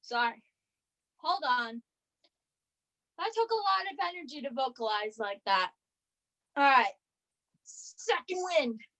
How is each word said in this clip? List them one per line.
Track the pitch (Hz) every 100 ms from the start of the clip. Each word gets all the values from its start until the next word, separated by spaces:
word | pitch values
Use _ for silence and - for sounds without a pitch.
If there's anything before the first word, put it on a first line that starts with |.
Sorry. | - 240 233 226 _ _ _ _ _ _ _ _
Hold | 311 381 294
on. | 247 233 233 _ _ _ _ _ _ _ _ _ _ _ _ _ -
That | 381
took | 440 453
a |
lot | 453 403 381 381
of | 370 349
energy | 359 285 294
to | 269
vocalize | 247 269 247 226 214 214 214
like | 208 202
that. | - 190 185 _ _ _ _ _ _ _ _ -
All |
right. | 277 262 208 - _ _ _ _ _ _
Second | - - - - - 415 - 359
wind. | 359 339 254 220 -